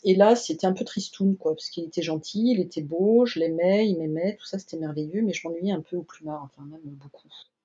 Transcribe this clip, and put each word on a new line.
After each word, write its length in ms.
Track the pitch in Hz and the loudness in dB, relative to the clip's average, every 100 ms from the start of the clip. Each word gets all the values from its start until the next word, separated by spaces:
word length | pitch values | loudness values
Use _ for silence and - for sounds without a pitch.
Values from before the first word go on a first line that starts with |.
et 120 | - | 4
là, 200 | 185 208 | 6 8
c'était 320 | 240 - 156 185 | 6 2 -2 0
un 60 | |
peu 120 | 190 | -2
tristoun, 520 | - - - - 196 190 | -4 -6 -8 -2 0 0
quoi, 160 | 156 | -2
parce 140 | 160 - | -4 -6
qu'il 160 | - | -10
était 180 | 165 175 | -8 -6
gentil, 500 | 165 156 - 202 233 | -4 -4 -6 -2 0
il 80 | 220 | 2
était 200 | 175 - | 0 -4
beau, 460 | 147 165 202 226 240 | -6 0 4 6 4
je 120 | 160 | 2
l'aimais, 480 | 165 160 175 202 220 | -2 2 2 4 2
il 100 | 170 | 0
m'aimait, 380 | 160 156 185 208 | -2 -2 -2 -4
tout 100 | - | -8
ça, 120 | 196 | -10
c'était 200 | - 165 | -10 -8
merveilleux, 440 | 156 151 151 190 | -8 -6 -6 -2
mais 100 | 220 | -2
je 140 | 170 165 | -2 -6
m'ennuyais 260 | 170 190 | -6 -4
un 100 | 175 | -4
peu 140 | 156 180 | -4 -8
au 60 | |
plumard, 420 | 160 - 156 151 | -10 -12 -12 -10
enfin, 220 | 143 - 143 | -12 -18 -20
même 100 | 160 | -18
beaucoup. 440 | 147 143 139 - _ - - _ | -18 -18 -20 -20 _ -20 -20 _